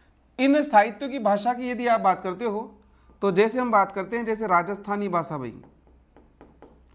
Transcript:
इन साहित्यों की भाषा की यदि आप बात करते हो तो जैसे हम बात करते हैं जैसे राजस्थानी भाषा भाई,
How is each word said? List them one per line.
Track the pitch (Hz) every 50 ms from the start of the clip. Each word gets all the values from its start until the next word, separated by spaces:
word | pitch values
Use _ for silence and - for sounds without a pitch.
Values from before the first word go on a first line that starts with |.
| _ _ _ _ _ _ _ -
इन | 262 277 285 302 294
साहित्यों | 294 - 214 208 233 208 - 285 269
की | 247 277
भाषा | 220 208 202 208 202 240 247
की | 240 254 247
यदि | 247 220 240 240
आप | 226 220
बात | 190 196 180 180 -
करते | 190 180 185 240
हो | 233 202 214 233 277 - - _ _ _ _ _ _ - _
तो | - 202
जैसे | 185 175 214 226 220 254
हम | 247 247
बात | 220 208 196 190
करते | - 202 190 180 233 233
हैं | 233
जैसे | 226 220 208 220 208
राजस्थानी | 185 175 175 180 202 196 202 202 202 202 208 196
भाषा | 175 170 160 - 160 143
भाई, | 127 120 107 - - - _ _ _ _ _ _ _ _ _ - _ _ _ _ - - _ _ - - _ _ _ _ _